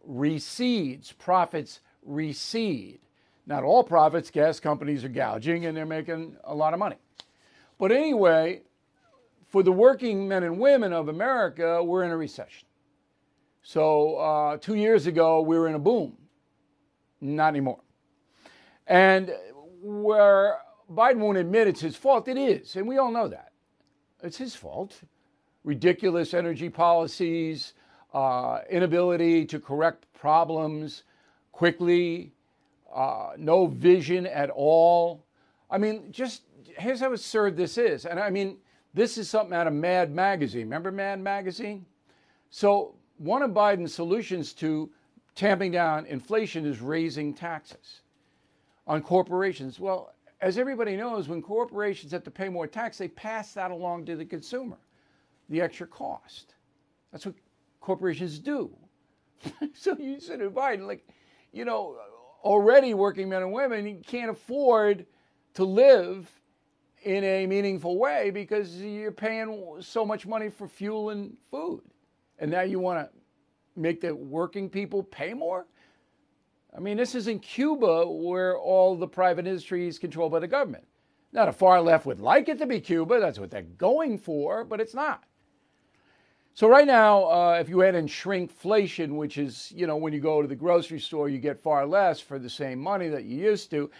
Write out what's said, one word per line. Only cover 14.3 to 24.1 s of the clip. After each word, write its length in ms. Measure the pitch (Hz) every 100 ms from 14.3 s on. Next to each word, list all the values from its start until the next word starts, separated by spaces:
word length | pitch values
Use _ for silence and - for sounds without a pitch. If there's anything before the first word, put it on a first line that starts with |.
| 151 147 147
two 180 | -
years 320 | 214 214 220 151
ago, 360 | 160 160 160
we 140 | 160 165
were 120 | 165
in 80 | 156
a 20 |
boom. 380 | 151 240 147 - _ _ _ _ _ _ _ _ _ -
Not 300 | 143 151 156
anymore. 280 | 147 131 - _ _ _ _ _ _ - _ _ _ -
And 440 | 185 190 190 185 151 95 139 156 180
where 760 | 202 208 208 214 202 196 202 - - _ -
Biden 260 | 170 240 240
won't 200 | 214 190
admit 300 | 170 214 214
it's 120 | -
his 140 | 156
fault, 320 | - 269 254 254
it 100 | 254
is. 380 | 269 - -
And 140 | 190 214
we 100 | 269
all 140 | 254
know 160 | 233 185
that. 240 | 73 - _ _ _ _ _ _